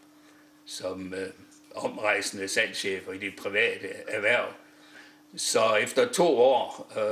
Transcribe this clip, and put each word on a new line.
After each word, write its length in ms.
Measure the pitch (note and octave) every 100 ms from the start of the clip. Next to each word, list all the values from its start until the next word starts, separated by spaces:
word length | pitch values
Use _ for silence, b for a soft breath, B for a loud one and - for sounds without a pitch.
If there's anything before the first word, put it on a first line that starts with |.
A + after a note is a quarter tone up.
| B B B B B B -
som, 480 | - F#2 F#2+ F#2
øh, 160 | F#2+ F#2+ - - - - -
omrejsende 720 | B2 - G#2+ G2+ G2 G2+ F#2+
salgschef 600 | A#2 G#2+ - G2 F#2+ F#2+
og 80 | F#2+
i 40 |
det 160 | G2+ -
private 520 | G#2+ G#2 A2+ F#2+ F#2+
erhverv. 640 | - - A2+ G#2 A#2+ F#2+ - B B B B B B B -
Så 380 | - A#2 A2 G#2+
efter 320 | A#2+ - A#2+
to 300 | - F3 A#2
år, 560 | B2+ B2 - - - A2+ G#2+